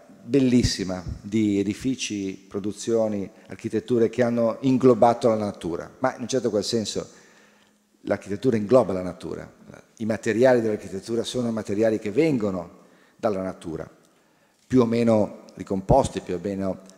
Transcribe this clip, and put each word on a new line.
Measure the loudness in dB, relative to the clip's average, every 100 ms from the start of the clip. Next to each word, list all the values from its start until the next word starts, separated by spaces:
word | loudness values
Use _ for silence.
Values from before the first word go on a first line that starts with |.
| -20 -20
bellissima | -2 2 4 4 2 0 -6 -6 -8 -12
di | -4 0 2 2
edifici, | 0 -2 -4 -4 -6 -6 -6 -8 -12
produzioni, | -8 -8 -6 -2 0 0 -2 -8 -14 -20
architetture | -12 -6 -4 0 2 2
che | 2
hanno | 0 2 0 0
inglobato | 0 4 6 8 6 4 2
la | 2
natura, | -2 -6 -6 -6 -10 -6
ma | -4
in | -4
un | -4
certo | -2 0
qual | -2
senso | -2 -2 -4 -6 -10 -14 -20 _ _ _ _ _ _ _
l'architettura | -4 -4 -4 -4 0 0
ingloba | 4 4 4
la | -2
natura. | -6 -8 -10 -12 -14 -20 -20 -20 _ -8
I | -4
materiali | -4 0 4 6 4
dell'architettura | 2 -4 -6 -12 -6 -6
sono | -4 -4 -4
materiali | -4 -4 0 0 0
che | -2
vengono | 0 2 0 -2 -4 -8 -16 _ _ _ _
dalla | -4 -4
natura, | -6 -10 -10 -10 -10 _ _ _ _ _ _ _ 0
più | 2
o | 4
meno | 2 4 4 2 -4 -18
ricomposti, | -14 -8 -4 2 4 2 -4
più | -8 -6
o |
meno | -6 -6 -6 -8 -12